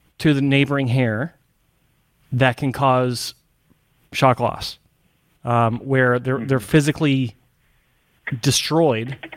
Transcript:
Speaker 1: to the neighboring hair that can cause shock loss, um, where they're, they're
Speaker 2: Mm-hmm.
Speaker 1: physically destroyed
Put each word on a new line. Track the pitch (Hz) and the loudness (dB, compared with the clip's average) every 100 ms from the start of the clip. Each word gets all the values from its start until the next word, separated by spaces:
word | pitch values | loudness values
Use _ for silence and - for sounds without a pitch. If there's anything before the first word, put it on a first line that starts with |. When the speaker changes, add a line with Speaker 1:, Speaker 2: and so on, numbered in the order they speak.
| _ - | _ -2
Speaker 1:
to | 160 | 2
the | 139 | 2
neighboring | 139 139 139 139 131 | 2 2 2 0 0
hair | 131 120 107 160 - _ _ _ _ _ _ _ _ _ | 0 0 -2 -6 -12 _ _ _ _ _ _ _ _ _
that | 123 131 120 | 0 0 0
can | 139 | -4
cause | 123 135 127 127 120 - - _ _ _ _ _ _ _ | 0 0 2 0 -4 -10 -14 _ _ _ _ _ _ _
shock | - 135 123 | 0 2 2
loss, | 120 - - - _ _ _ _ _ _ | -2 -4 -12 -14 _ _ _ _ _ _
um, | 120 120 113 117 | -2 0 0 -2
where | 135 131 127 123 | -2 2 2 0
they're, | 123 131 135 | -2 -4 -2
they're | 135 | -2
Speaker 2:
Mm-hmm. | - | 2
Speaker 1:
physically | 156 143 - 156 135 123 - _ _ _ _ _ _ _ _ - 123 | 2 2 0 0 0 -2 -8 _ _ _ _ _ _ _ _ -12 -2
destroyed | 135 - - 156 160 110 120 135 - | 0 0 0 2 2 0 -4 -12 -16